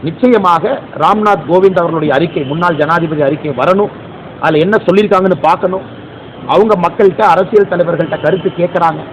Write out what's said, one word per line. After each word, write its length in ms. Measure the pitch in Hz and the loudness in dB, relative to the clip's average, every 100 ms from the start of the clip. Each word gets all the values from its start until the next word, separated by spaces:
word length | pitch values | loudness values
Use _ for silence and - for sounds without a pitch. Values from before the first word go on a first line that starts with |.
நிச்சயமாக 760 | 143 - 254 233 190 165 170 269 - - | -8 0 2 4 2 2 0 -4 -8 -2
ராம்நாத் 500 | 156 208 214 196 135 | 0 2 2 0 2
கோவிந்த் 280 | 175 190 185 | 4 4 2
அவர்களுடைய 360 | 170 165 151 | 0 -2 0
அறிக்கை, 300 | 139 165 170 | 0 0 -4
முன்னாள் 320 | 135 151 175 156 | -4 -2 -2 0
ஜனாதிபதி 460 | 147 170 165 151 | 0 0 0 0
அறிக்கை 300 | 139 151 151 | 0 -2 -6
வரணும். 380 | 123 143 190 202 - - - - - | -2 0 2 0 -4 -18 -18 -18 -4
அதுல 180 | 156 156 | 0 2
என்ன 200 | 170 220 - | 2 0 2
சொல்லியிருக்காங்கன்னு 560 | 185 208 190 190 170 | 2 4 2 2 0
பார்க்கணும். 400 | 156 175 190 185 - - - - - - - | 0 0 0 -4 -10 -18 -18 -18 -20 -18 -2
அவங்க 280 | 151 220 202 | 2 2 2
மக்கள்கிட்ட, 460 | 170 - 202 175 | 0 2 2 4
அரசியல் 460 | 214 170 180 208 202 | 2 2 2 2 2
தலைவர்கள்ட்ட 540 | 175 170 165 160 - | -2 -4 -4 -4 -2
கருத்து 300 | 147 180 180 - | -2 -2 -4 -2
கேட்கறாங்க. 400 | 175 175 165 156 160 | -2 0 -2 -2 -10